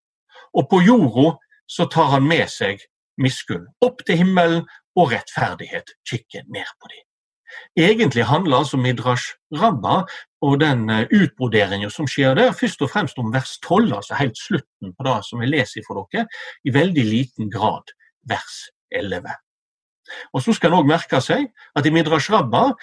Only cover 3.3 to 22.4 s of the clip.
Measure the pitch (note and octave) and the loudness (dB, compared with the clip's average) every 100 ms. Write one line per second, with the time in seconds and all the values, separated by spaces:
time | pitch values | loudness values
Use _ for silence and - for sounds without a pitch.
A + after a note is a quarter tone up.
3.3 | - - F2+ F2 - B3 - - E3+ F#3 | -2 -8 -10 -6 0 0 0 -2 2 2
4.3 | F#3 E3+ E3 - - _ F#3 D#3+ A#2 - | 4 2 0 -4 -16 _ 0 0 0 -6
5.3 | - A2 F2 F2 F2 - - - A#2 _ | -4 -4 -6 -10 -12 -12 -18 -10 -10 _
6.3 | - - B2 - - - - _ _ _ | -18 -14 -14 -14 -18 -20 -20 _ _ _
7.3 | _ _ - - - E3+ A3 F3 A#2+ A2+ | _ _ -20 -6 2 4 4 2 2 2
8.3 | D#3 F#3 C3 D3+ C3+ B2 A#2 B2 B2 - | 2 2 2 2 0 0 0 0 -2 -4
9.3 | - - D3+ A3 C3 F#2 E3+ F3+ - - | -14 -10 0 0 2 0 0 -2 -10 -18
10.3 | - C#3+ C#3 D#3 B2 A2 A2 A#2 G#3 D#3+ | -4 0 2 2 0 0 0 2 2 2
11.3 | - B2 G#2 F#2+ G2 G#2 - C#3+ - C3+ | 0 0 2 0 -2 -6 -6 -6 0 2
12.3 | F3+ B3+ - A3+ - C#3 G#3 E3 - A2+ | 4 2 2 -4 -2 -4 -2 -4 -4 -4
13.3 | C3 - - - F#3 G#3+ G2+ - - C3+ | -4 -6 -10 0 2 2 -2 -6 -4 -4
14.3 | - - E3 - - F#2+ F2+ C3 A2+ - | -6 -6 -6 -6 -16 -16 -6 -2 -2 -4
15.3 | A#2+ A#2+ D3+ A2 A2 - G2 G2 G3+ A3+ | -6 -2 -2 -4 -8 -12 -12 -8 -6 -6
16.3 | - - - D3 C3+ F3+ D#3+ G#2+ A2+ C3+ | -10 -18 -8 -2 2 2 2 0 0 -2
17.3 | - G#2 G2 G#2 D#2+ - - _ _ B2 | -6 -8 -2 -2 -4 -12 -20 _ _ -8
18.3 | G2+ - - - _ - G#2 G2+ F2+ - | -8 -8 -18 -20 _ -10 -8 -6 -8 -10
19.3 | - _ _ _ _ _ _ - - - | -16 _ _ _ _ _ _ -20 -18 -8
20.3 | C3 A3+ G#3+ E3 F3 C#3 D#3+ - C#3 - | -4 0 2 2 4 4 2 0 -2 0
21.3 | G#3 C#4+ _ - D3 D3 D#3+ D#3 D#3 D#3+ | -2 -4 _ -8 -2 2 2 2 0 2
22.3 | G#3 | 0